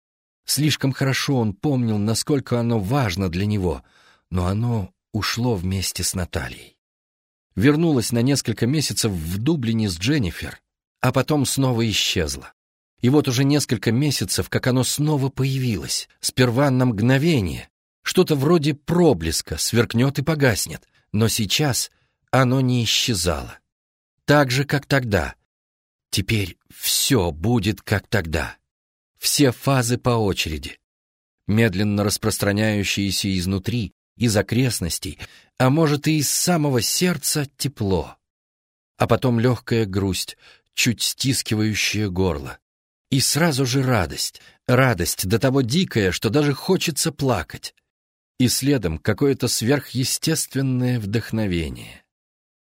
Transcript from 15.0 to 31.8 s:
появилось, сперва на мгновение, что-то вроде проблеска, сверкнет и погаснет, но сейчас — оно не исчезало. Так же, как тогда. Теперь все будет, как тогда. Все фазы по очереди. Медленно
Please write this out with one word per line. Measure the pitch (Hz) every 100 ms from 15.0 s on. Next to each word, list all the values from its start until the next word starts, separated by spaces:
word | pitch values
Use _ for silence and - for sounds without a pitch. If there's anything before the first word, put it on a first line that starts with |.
| 147 151 135
появилось, | - 135 135 127 98 65 - - _
сперва | - - 127 113 143
на | 127 127
мгновение, | 104 117 135 156 156 92 62 - _ _ _
что-то | - - 180 151
вроде | 135 175 143
проблеска, | 143 - 165 175 104 80 78 - 80
сверкнет | - 110 117 113 131 139
и |
погаснет, | 135 160 139 101 - 73 _ _ _
но | 104 110
сейчас — | - 104 - 151 113 - _ _ _ _
оно | 127 131 131
не | 127 123
исчезало. | 113 - - 107 87 73 60 - _ _ _ _ _ _ -
Так | 143 139
же, | 123 139
как | 143 -
тогда. | 139 123 101 69 - _ _ _ _ _ _ _
Теперь | - 95 113 92 - _
все | - - - - 135 87
будет, | 76 92 120 95 101
как | - 101 -
тогда. | 107 82 76 65 - _ _ _ _ _ _
Все | - - 143
фазы | 117 - 135 117 123
по | -
очереди. | 120 107 90 - 78 69 - _ _ _ _ _ _ -
Медленно | 107 117 90